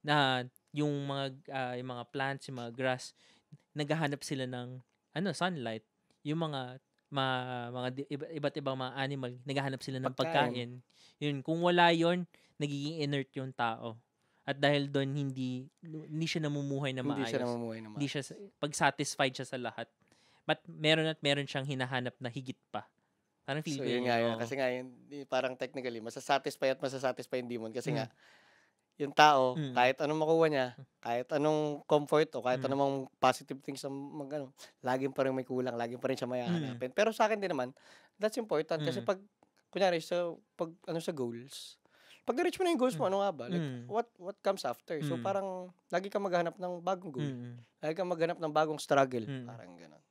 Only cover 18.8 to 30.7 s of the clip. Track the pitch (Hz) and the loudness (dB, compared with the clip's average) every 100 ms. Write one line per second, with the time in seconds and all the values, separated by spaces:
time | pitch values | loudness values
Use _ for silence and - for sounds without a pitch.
18.8 | 156 - 147 - 139 131 135 131 117 - | 2 4 -4 2 0 0 -8 -6 -6 -8
19.8 | 117 _ _ _ _ _ - 156 - 165 | -12 _ _ _ _ _ -2 -2 -2 -2
20.8 | 151 160 160 156 147 143 139 143 135 131 | 4 4 4 0 2 2 0 -4 -4 -2
21.8 | 127 131 123 - 131 117 127 - _ 104 | -2 -2 -4 -6 -8 -8 -10 -12 _ -10
22.8 | - _ _ _ _ _ - 139 156 139 | -10 _ _ _ _ _ -6 -6 -4 -2
23.8 | 123 120 123 117 117 113 117 135 131 127 | 0 0 2 4 2 0 -4 0 0 -2
24.8 | 127 123 - 143 135 131 127 127 127 139 | -8 -16 -16 -14 -2 0 0 -4 -8 -6
25.8 | 127 117 110 135 - 139 139 - 135 131 | -6 -6 -10 -12 2 2 2 -2 0 0
26.8 | 139 131 131 127 127 127 120 117 110 113 | -2 -2 -2 -2 -4 -6 -4 -6 -6 -6
27.8 | 131 120 113 _ - - _ _ _ _ | -4 -4 -4 _ -20 -20 _ _ _ _
28.8 | _ _ 143 143 151 143 127 127 143 127 | _ _ -4 8 10 10 6 2 -2 4
29.8 | 123 135 147 156 156 165 160 147 127 | 4 4 0 0 4 6 6 4 0